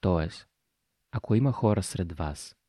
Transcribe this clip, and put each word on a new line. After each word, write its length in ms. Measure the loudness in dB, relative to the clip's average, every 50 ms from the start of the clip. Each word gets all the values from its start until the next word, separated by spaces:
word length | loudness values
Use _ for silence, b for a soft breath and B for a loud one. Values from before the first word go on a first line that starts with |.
Тоест, 480 | 2 2 2 2 0 -2 -6 -12 -20 _ _ _ _ _ _ _ _ _ _ _ _ _
ако 240 | -8 -8 -2 2 2
има 180 | 4 4 2 0
хора 300 | 2 2 2 2 2 0
сред 300 | -4 -4 -4 -4 -4 -4
вас 440 | -4 -4 -4 -4 -8 -12 -18 -20 _ _